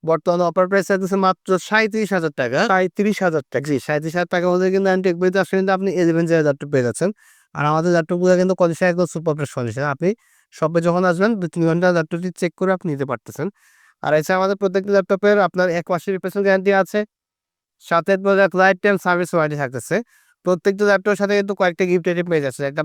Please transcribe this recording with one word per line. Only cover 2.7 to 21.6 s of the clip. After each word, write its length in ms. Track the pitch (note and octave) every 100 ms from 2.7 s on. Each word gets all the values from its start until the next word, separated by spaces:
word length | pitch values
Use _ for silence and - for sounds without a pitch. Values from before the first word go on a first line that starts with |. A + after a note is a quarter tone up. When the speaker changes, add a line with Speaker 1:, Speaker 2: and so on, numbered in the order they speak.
| F#3 F#3 - G#3 G3
Speaker 2:
হাজার 180 | F#3 D#3+ -
টাকা? 140 | B2 C#3+
Speaker 1:
জি, 120 | C3+
সাঁইত্রিশ 340 | - D3+ D#3+
হাজার 140 | F3 F3
টাকা 160 | F3+ F3+
হলে 240 | F3+ F#3
কিন্তু 180 | G3 F#3+
আপনি 140 | F#3
টেক 120 | F#3 E3+
বাড়িতে 220 | F#3 F#3+
আসলে 180 | F#3 F#3+
কিন্তু 140 | F#3+
আপনি 160 | F#3+ G3
ইলেভেন 340 | E3 E3+ E3 E3
জেনারেশন 220 | E3 D3+
ল্যাপটপ 240 | C#3 D3
পেয়ে 120 | C#3+
যাচ্ছেন। 260 | A#2+ A2 F3+ G#3+ _ _ _ C3
আর 60 | D3
আমাদের 200 | D#3 E3+ F3
ল্যাপটপগুলো 380 | D#3+ F3 F#3 F3+
কিন্তু 120 | F#3 F#3
কন্ডিশন 260 | F3 D#3+ F#3
একদম 160 | F3 F3
সুপার 200 | E3+ E3 D3
ফ্রেশ 140 | C#3+ -
কন্ডিশন। 260 | A#2+ A2+ C#3+
আপনি 160 | C3+ F3 A3+ _ _ _ -
শপে 220 | D#3+ E3 E3+
যখন 160 | F3 F#3
আসবেন, 200 | E3+ G3+ A3
দুই 100 | E3+
তিন 100 | F3 E3
ঘন্টা 180 | E3 F3+ F3
ল্যাপটপটি 340 | D#3 E3+ F3+ -
চেক 100 | F3 -
করে 120 | F#3+ F#3
আপনি 100 | F#3
নিতে 120 | C#3 C#3
পারতেছেন। 360 | A#2 - - E3+ - _ _ _ _
আর 80 | C#3 D3+
এছাড়া 180 | D#3 F#3
আমাদের 180 | F#3+ G3
প্রত্যেকটি 300 | G3 F#3+ G3 G3+
ল্যাপটপের 420 | F#3 G3 G#3 G#3 F3+
আপনার 200 | F3+ F3+ E3+
এক 60 | -
মাসের 200 | F3 - F#3+
রিপ্লেসমেন্ট 300 | F#3 G3+ G3
গ্যারান্টি 240 | F#3+ F#3+ G3
আছে, 180 | F#3 G#3 G#3 _ _ _ _ _ _ _ -
সাথে 240 | E3+ E3 G3
প্রোডাক্ট 300 | G3 G3 G3 F#3
লাইফ 140 | F#3+ F#3
টাইম 120 | G#3 G3 F#3
সার্ভিস 240 | F3 F3+
ওয়ারেন্টি 240 | F3 D#3 D3
থাকতেছে। 340 | C3+ B2+ - F#3 A#3+ _ _ _ F3+
প্রত্যেকটা 380 | F3+ G3+ G3 G#3
ল্যাপটপের 280 | G3 G#3 G3
সাথে 120 | G3 G3+
কিন্তু 140 | G3
কয়েকটা 240 | G3